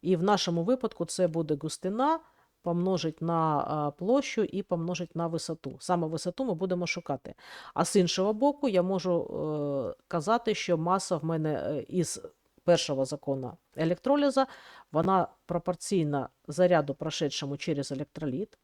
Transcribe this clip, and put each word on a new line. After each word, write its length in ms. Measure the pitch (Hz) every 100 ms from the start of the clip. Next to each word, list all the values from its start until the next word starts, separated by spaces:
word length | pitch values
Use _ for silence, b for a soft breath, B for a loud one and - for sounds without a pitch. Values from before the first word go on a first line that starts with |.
і 140 | 170 180
в 60 |
нашому 420 | 185 202 - 170
випадку 400 | 170 254 226 -
це 240 | 170 - 180
буде 300 | 160 156 151
густина 580 | 160 - 180 214 277 320 b b b _
помножить 600 | - 170 185 185 160 156
на, 680 | 165 170 160 147 - 151 147
е, 100 | -
площу 440 | 185 262 269 -
і 200 | 202 185
помножить 540 | 202 175 165 175 175 170
на 100 | 170
висоту. 500 | 165 - 160 135 -
Саме 260 | - 180 160
висоту 380 | 160 - -
ми 100 | 262
будемо 320 | 170 190 180 175
шукати. 480 | - - 135 - - B B B
А 100 | -
з 120 | 165 202
іншого 360 | 175 - 190
боку, 360 | 214 277 285 269
я 140 | 190
можу, 400 | 175 190 180 170
е, 800 | - - 151 151 147 139 110 - _
казати, 460 | 170 156 233 233
що 240 | 208 - 170
маса 380 | 165 190 - 165
в 80 |
мене, 300 | 156 165 156
е, 300 | 139 76 - -
із 340 | 185 156 - - _ _ _
першого 400 | - 165 - 135
закону 520 | 135 147 - 135 127 - _ -
електроліза, 720 | 160 175 247 285 285 269 269 B B B B
вона 360 | 151 170 190 - - -
пропорційна 800 | 170 - 180 - 196 151 143 131 _ -
заряду, 460 | 151 180 175 143
прошедшому 640 | 135 156 - 147 - 139 139
через 360 | - 143 135
електроліт 680 | 135 147 - 156 127 214 _